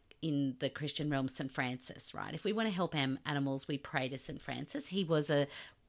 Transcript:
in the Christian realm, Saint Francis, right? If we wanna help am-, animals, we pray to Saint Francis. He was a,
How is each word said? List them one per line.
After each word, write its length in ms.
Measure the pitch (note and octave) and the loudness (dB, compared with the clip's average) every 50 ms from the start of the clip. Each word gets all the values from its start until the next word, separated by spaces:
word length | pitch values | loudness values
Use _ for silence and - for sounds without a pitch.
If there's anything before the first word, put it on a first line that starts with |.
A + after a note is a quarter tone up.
| _ _ - - | _ _ -10 -4
in 340 | - D#3+ D3 C#3+ C#3 C3+ B2+ - | -2 2 2 2 2 2 0 0
the 100 | D3 C3+ | -2 -2
Christian 420 | - - D#3 D3 - - D3 D3+ | -2 -2 -4 -4 -2 0 0 2
realm, 160 | C#3+ C3+ C3 C3 | 2 2 2 0
Saint 240 | - - C#3+ C3 | 0 -2 -4 -2
Francis, 640 | - - C3 B2+ B2+ B2+ - - - - - - - | -2 0 0 0 -2 -4 -6 -8 -8 -8 -10 -8 -6
right? 200 | - - - - | -6 -6 -6 -6
If 100 | E3 - | -2 -2
we 80 | G3+ G#3+ | 0 2
wanna 180 | A3 A3 A3 | 2 2 2
help 240 | F#3+ F3 F3+ D#3+ - | 2 2 0 2 2
am-, 240 | D3+ C3+ C3 C3 - - | 2 2 2 2 0 -2
animals, 420 | - D3 C#3+ C#3 C#3 C3+ C3+ - - | -2 0 2 2 2 0 0 -2 -2
we 100 | D3 C3+ | -4 -4
pray 300 | - - - C#3 C3 C3 | -4 -4 -2 -2 -2 -2
to 80 | C#3 C3 | -4 -6
Saint 240 | - - - - | -8 -10 -10 -10
Francis. 460 | - - B2+ B2 - - - - - - | -8 -6 -6 -6 -6 -6 -6 -6 -4 -2
He 160 | F#3 G3 F#3+ | 0 0 2
was 260 | D#3 E3 D3+ D3 D3+ | 4 4 4 6 6
a, 180 | D#3 C#3+ C#3+ C#3+ - - - - - _ _ | 6 4 4 4 0 -6 -14 -14 -16 _ _